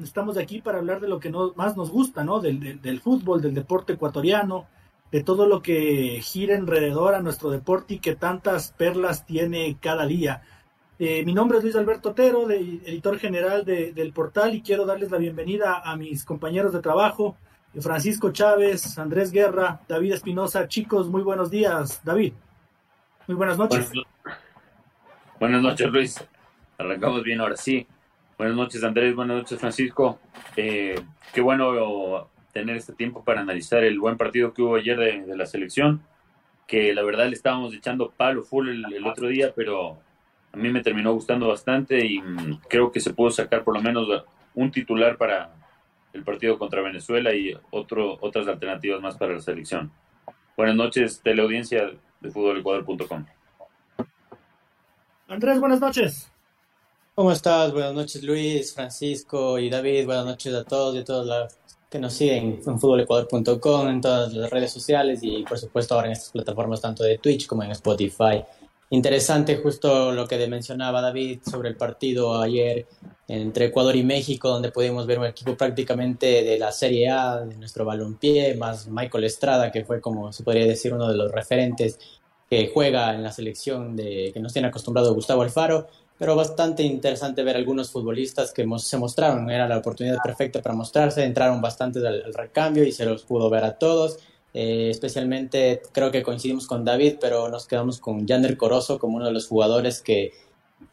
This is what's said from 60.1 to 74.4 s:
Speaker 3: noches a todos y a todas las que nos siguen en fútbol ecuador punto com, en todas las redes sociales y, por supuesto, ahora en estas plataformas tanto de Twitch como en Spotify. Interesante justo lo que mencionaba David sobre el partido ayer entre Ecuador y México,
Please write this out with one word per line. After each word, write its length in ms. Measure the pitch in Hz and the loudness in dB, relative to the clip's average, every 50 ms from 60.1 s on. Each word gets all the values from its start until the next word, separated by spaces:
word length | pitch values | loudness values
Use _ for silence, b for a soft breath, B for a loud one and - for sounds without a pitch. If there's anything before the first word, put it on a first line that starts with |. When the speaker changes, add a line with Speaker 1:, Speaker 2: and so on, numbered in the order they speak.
| 127 127 123 | -2 -2 -2
Speaker 3:
noches 280 | 127 127 - - 135 127 | -4 -8 -8 -6 -6 -4
a 100 | 120 113 | -6 -4
todos 320 | - 135 139 135 135 127 | -2 -2 0 0 0 -2
y 40 | 127 | -4
a 40 | 120 | -4
todas 240 | 131 131 127 120 | -4 -4 -4 -2
las 320 | 120 120 117 117 120 - _ _ _ - _ _ _ | -2 -2 -4 -4 -6 -10 _ _ _ -20 _ _ _
que 100 | - 143 | -8 -6
nos 140 | 127 120 120 | -6 -6 0
siguen 480 | - 147 143 127 117 113 113 107 - - | 2 2 4 4 2 0 -2 -4 -4 -4
en 140 | - 123 113 | -4 -2 2
fútbol 220 | - 135 127 120 | 4 6 6 6
ecuador 260 | - - 113 120 120 | 4 4 2 2 2
punto 320 | - 127 117 110 117 120 117 | 2 -2 0 2 2 0 2
com, 260 | - 151 147 143 139 135 | 4 2 4 4 2 0
en 100 | 131 127 | 0 0
todas 340 | 127 131 123 123 120 113 110 | 2 2 2 2 0 -2 -2
las 160 | 113 113 117 | -6 -6 -2
redes 220 | 123 127 123 117 | -2 -2 -2 -2
sociales 480 | - 127 - - 147 143 143 135 127 113 | -4 -6 0 2 4 4 4 2 0 -2
y, 220 | 113 110 107 110 107 | -4 -4 -4 -4 -4
por 140 | - 120 | -4 -6
supuesto, 360 | 117 117 110 - 120 120 - 123 | -6 -6 -4 -2 -2 0 2 2
ahora 140 | 117 113 | 2 2
en 60 | 113 110 | 0 -4
estas 180 | 113 - - | -6 -8 -8
plataformas 480 | - 117 110 107 104 110 113 110 113 110 | -8 -6 -6 -4 -4 -4 -4 -4 -4 -4
tanto 240 | - 113 113 - 113 | -4 -6 -2 0 2
de 140 | 110 110 | 2 2
Twitch 300 | 110 - 147 143 123 - | 4 4 2 2 2 -2
como 160 | - 120 113 104 | -4 -4 -4 -4
en 80 | 104 | -4
Spotify. 680 | 104 - - 107 107 104 104 98 - - 110 110 107 - - B B B B B B _ _ _ | -8 -4 0 0 0 2 0 -2 2 2 4 4 4 2 -2 B B B B B B _ _ _
Interesante 680 | 135 127 127 135 135 156 160 - 156 151 147 156 143 | 2 2 4 4 2 2 2 4 2 2 4 2 0
justo 560 | - - 147 143 - - 143 135 131 131 127 123 | 2 0 -2 -2 2 2 4 4 4 4 2 0
lo 120 | 123 120 | -2 -2
que 220 | 120 131 120 120 | -2 -2 -2 -2
mencionaba 540 | 117 123 120 117 - 127 127 131 127 123 123 | -2 -2 -6 -8 -8 -8 -6 -4 -2 0 0
David 400 | 127 127 127 131 131 131 127 123 - | 0 0 -2 -2 -4 -6 -6 -8 -8
sobre 240 | - 127 127 120 | -8 -6 -6 -6
el 80 | 117 113 | -6 -4
partido 640 | - 123 113 113 - 135 135 127 123 120 117 113 113 | -4 -6 -6 -4 -4 -2 -2 0 2 2 2 2 0
ayer 460 | 110 113 123 120 120 120 120 120 120 B B B B - - _ _ | 0 2 2 2 2 2 0 -2 -6 B B B B -20 -20 _ _
entre 380 | - 117 110 110 110 107 117 120 | -8 -6 -4 -4 -4 0 2 2
Ecuador 320 | 117 - 131 127 131 131 | 2 4 4 4 4 4
y 60 | 131 123 | 4 4
México, 440 | 131 139 143 135 147 131 120 | 2 2 0 0 -2 -4 -2